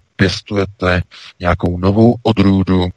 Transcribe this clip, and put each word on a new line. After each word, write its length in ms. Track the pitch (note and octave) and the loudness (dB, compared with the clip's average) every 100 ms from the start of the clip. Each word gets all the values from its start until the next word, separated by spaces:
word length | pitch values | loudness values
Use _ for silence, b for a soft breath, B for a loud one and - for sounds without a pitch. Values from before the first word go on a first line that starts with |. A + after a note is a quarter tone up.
| - - | -6 -2
pěstujete 840 | F#2+ - - G2+ G2 - F2+ F2+ - B B - | -2 -2 -6 -4 -6 -4 -2 -2 -4 B B -8
nějakou 380 | F2+ E2+ F2 F2 | -4 -2 -4 -2
novou 380 | F#2 G2+ A2+ A#2+ | 0 4 2 2
odrůdu 640 | - G#2+ G2 G2 F#2+ F#2+ F2+ | 0 2 2 2 2 0 -2